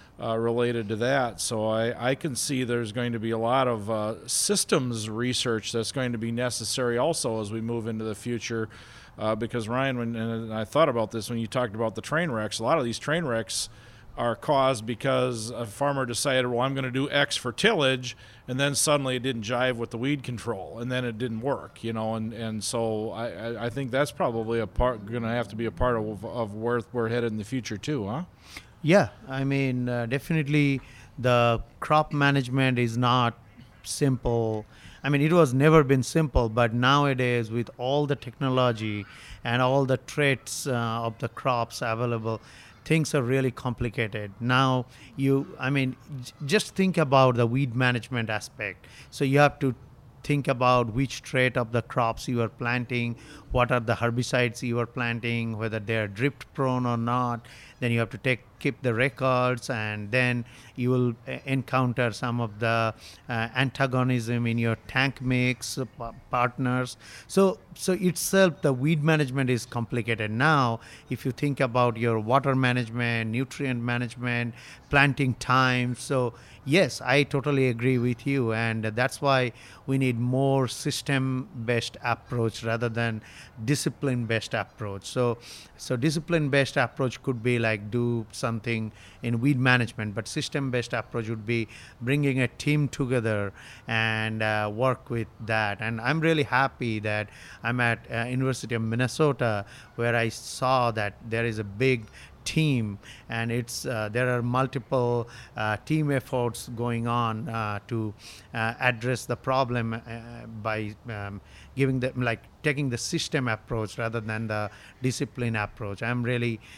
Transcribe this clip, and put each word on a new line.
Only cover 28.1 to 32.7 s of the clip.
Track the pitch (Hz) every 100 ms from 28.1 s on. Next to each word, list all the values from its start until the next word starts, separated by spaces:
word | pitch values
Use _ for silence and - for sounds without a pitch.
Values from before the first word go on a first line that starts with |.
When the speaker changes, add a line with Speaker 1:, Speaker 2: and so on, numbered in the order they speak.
| 127 180 - - - - -
Speaker 2:
Yeah, | 147 196 123 - -
I | 135
mean, | 139 139 135 123 123
uh, | 120 117
definitely | 135 - 160 143 151 143 135 - - - -
the | 123 120 120 113 - -
crop | - 156 156
management | 147 139 139 123 135 131